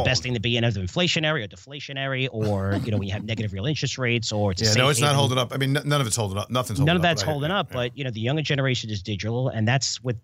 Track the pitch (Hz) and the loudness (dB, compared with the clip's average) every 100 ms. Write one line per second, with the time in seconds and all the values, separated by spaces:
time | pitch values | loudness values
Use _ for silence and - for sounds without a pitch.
0 | 131 127 123 120 120 120 117 101 92 180 | 4 2 0 -2 0 2 2 0 -2 0
1 | 175 170 156 156 101 87 135 143 139 135 | 2 2 0 0 -4 -12 -16 -14 -10 -6
2 | 135 131 131 110 107 98 98 101 - 104 | -2 0 -2 0 0 0 0 0 0 -2
3 | 98 104 104 110 107 98 131 143 131 - | -2 -4 -4 -4 -4 -4 -4 -2 -4 -2
4 | 123 117 113 107 101 90 110 110 135 120 | 0 0 0 0 0 2 2 4 4 4
5 | 147 139 135 127 120 127 135 143 139 147 | 4 4 4 2 0 0 0 0 2 0
6 | 117 120 101 98 - 127 117 110 151 180 | 2 0 -2 -4 -2 -2 -2 2 2 4
7 | 170 151 - 147 151 196 156 123 123 123 | 2 2 -2 -2 -2 -2 -2 -2 -4 -4
8 | 131 107 117 156 147 139 135 123 113 101 | -6 -2 0 0 0 0 2 0 -2 -6
9 | 101 95 107 123 131 113 107 135 - - | -4 -4 -4 -2 -2 0 2 2 0 -4
10 | 123 113 | -6 -6